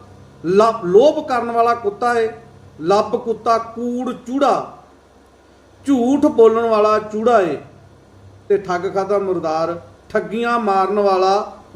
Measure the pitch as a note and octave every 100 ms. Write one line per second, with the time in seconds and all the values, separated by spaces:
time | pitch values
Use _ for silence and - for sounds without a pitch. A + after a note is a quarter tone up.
0 | - - - - D#3+ G3 A3+ A3 F3 F#3+
1 | D4 D4+ C#4+ B3 A#3 A#3 A#3 A#3 G3+ G3+
2 | A#3+ A#3 A3 - - - - - D#3+ G3
3 | G#3 A#3+ A#3 A3 A#3+ A3+ A3+ - A#3+ A#3+
4 | B3+ A#3 - C4+ C4+ E3+ - - - _
5 | _ _ _ _ _ _ _ _ - C4+
6 | A#3 C#4+ D4 A3+ A3 A3+ A#3 A3 G#3+ G#3+
7 | - G#3+ A3+ A3+ F3 C3 - - - -
8 | _ - - - - G3 F3+ F3 F#3 G3
9 | F#3+ G3+ F#3+ F3 D#3+ D#3 E3 E3+ - -
10 | - G#3+ E3+ A3 A#3+ A#3+ G#3+ F#3+ F#3+ G#3
11 | G3+ F#3 F#3+ G3+ G#3+ - -